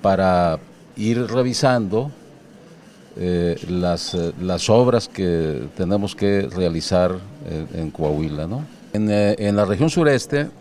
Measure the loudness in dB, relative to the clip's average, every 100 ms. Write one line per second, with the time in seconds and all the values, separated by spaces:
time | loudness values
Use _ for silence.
0 | 2 2 4 4 2 0 -8 -20 -20 -6
1 | -2 0 0 0 0 2 2 2 2 -2
2 | -2 -10 -20 -20 -20 -20 -20 -20 -20 -20
3 | -20 -6 -2 0 0 -2 -4 -2 0 -2
4 | -4 -2 -4 -4 -4 -2 4 4 6 2
5 | -2 -4 0 0 0 -4 -8 -6 -2 0
6 | -2 -2 0 0 -2 -2 -2 -2 0 2
7 | 2 0 -10 -16 -10 -8 -8 -8 -8 -4
8 | -2 0 -2 -4 -6 -8 -10 -16 -8 -2
9 | 0 2 2 2 0 2 2 2 2 4
10 | 4 2 0 -4 -4 -8